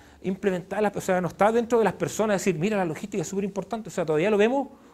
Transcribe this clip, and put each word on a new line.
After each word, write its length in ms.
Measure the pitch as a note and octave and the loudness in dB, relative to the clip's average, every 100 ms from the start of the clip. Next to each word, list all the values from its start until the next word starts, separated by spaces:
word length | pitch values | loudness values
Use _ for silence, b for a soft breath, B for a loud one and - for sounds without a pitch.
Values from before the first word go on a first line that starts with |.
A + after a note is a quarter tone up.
| B B | B B
implementada, 600 | F3+ F#3+ G3+ F3+ E3+ G3+ | -6 -2 0 -2 -4 -2
la, 100 | G#3 | 0
o 80 | F3+ | -2
sea, 180 | F3+ F#3 | 0 0
no 60 | E3+ | 0
está 240 | - G3+ | 2 4
dentro 280 | A#3 A#3 A#3+ | 4 2 2
de 60 | G3+ | 2
las 80 | |
personas 420 | - E3+ - G#3+ G3 | 0 -4 0 0 2
decir, 240 | G3+ D#3+ | 0 0
"Mira, 180 | F#3+ G#3 | 0 0
la 80 | F3 | -2
logística 360 | C#3+ G#3 G3+ | -4 -6 -6
es 60 | D3+ | -4
súper 160 | G3 G3+ | -4 -4
importante". 440 | - F#3 A3+ G3 | -6 -6 -8 -6
O 20 | |
sea, 140 | F#3+ D#3+ | -4 0
todavía 240 | D3+ F#3+ | 2 4
lo 80 | G#3 | 4
vemos 300 | A3 C4+ C4 B B | 4 2 -2 B B